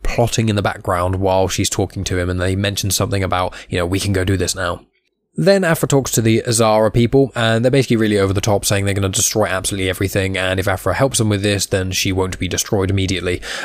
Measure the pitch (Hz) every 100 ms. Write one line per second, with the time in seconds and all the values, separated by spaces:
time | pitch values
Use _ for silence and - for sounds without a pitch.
0 | - - 117 - 110 104 104 - 104 90
1 | 90 92 95 95 92 - 95 - 92 -
2 | 92 92 87 90 90 95 101 101 104 -
3 | 101 101 92 90 90 - - 90 87 98
4 | 95 92 92 95 85 92 90 87 - _
5 | _ _ _ - 165 196 175 165 147 139
6 | 123 - 113 110 - 110 110 107 110 120
7 | 120 135 135 - 113 113 123 135 127 113
8 | 110 104 98 98 - 101 - 101 101 98
9 | 95 104 - 113 98 92 95 101 92 92
10 | 95 104 95 95 92 95 92 95 - 92
11 | 135 - 107 101 101 101 - 101 92 92
12 | 98 92 92 - - 92 - 107 95 98
13 | 95 92 90 90 - -